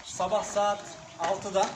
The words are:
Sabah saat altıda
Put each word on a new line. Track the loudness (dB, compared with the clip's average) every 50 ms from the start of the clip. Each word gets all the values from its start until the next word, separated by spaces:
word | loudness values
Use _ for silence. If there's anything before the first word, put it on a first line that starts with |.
| -12
Sabah | -12 -4 -2 0 2 2 0 0
saat | 0 0 2 4 2 2 0 -4 -12 -14 -16 -16 -16 -6 -2
altıda | 0 0 0 0 -2 0 4 4 4 4 0